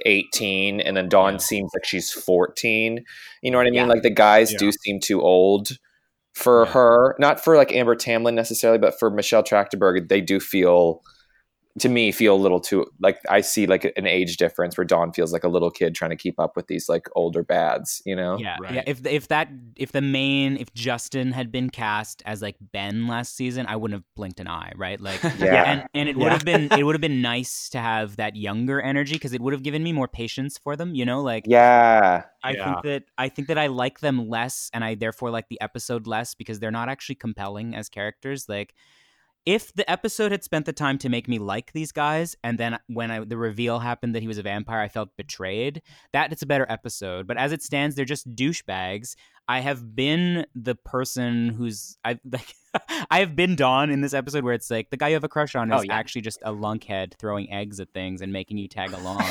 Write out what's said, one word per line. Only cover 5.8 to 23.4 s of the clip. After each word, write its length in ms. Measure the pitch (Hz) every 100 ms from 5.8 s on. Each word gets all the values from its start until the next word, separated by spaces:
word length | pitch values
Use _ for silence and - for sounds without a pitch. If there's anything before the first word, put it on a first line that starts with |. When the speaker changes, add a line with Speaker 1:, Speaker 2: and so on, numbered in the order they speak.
| _ _ _ _ _
Speaker 1:
for 300 | - 127 120
Speaker 2:
Yeah. 80 | 113
Speaker 1:
her. 440 | 131 120 120 131 -
Not 240 | 143 -
for, 140 | 165 156
like, 160 | 135
Amber 220 | 127 120 117
Tamblyn 400 | 120 113 117 117
necessarily, 440 | 113 113 117 113
but 180 | 107 -
for 120 | 110
Michelle 320 | 104 - 110
Trachtenberg, 640 | - 104 101 98 95 92 82
they 140 | 98
do 180 | 85 98
feel, 640 | - 98 90 87 85 80 _ _ _ _ _ _ _ -
to 80 | 123
me, 240 | 120 107
feel 240 | - 107 98
a 20 |
little 220 | 95 90
too, 260 | - 95 - -
like, 180 | 98 - -
I 100 | 101
see, 260 | - - 95
like, 280 | 92 - -
an 100 | 95
age 300 | 92 87 85
difference 420 | 85 - 87 90
where 60 |
Dawn 300 | 87 85 85
feels 180 | 90 82
like 140 | 85 87
a 20 |
little 240 | 87 85
kid 240 | - 85 82
trying 140 | 82
to 60 | 82
keep 200 | 90 -
up 200 | 82 90
with 100 | -
these, 220 | 82 -
like, 180 | - - -
older 280 | 85 85
bads, 580 | - 87 85 - - - 101
you 80 |
know? 240 | 92 90 98
Speaker 2:
Yeah, 200 | 104 82
Speaker 4:
Right. 140 | 92
Speaker 2:
yeah. 100 | 127 135
If, 180 | 131 131
if 240 | 147 -
that, 180 | 156 160 131 117 -
if 160 | 135
the 80 | 143
main, 560 | 139 135 139 139 135 135
if 160 | 120
Justin 580 | 117 127 120 - 135 127
had 180 | 127 120
been 200 | 127 127
cast 520 | - 110 104 107 - 107
as, 160 | 107
like, 160 | 104 -
Ben 480 | 98 101 101 107 117
last 300 | 117 120
season, 280 | -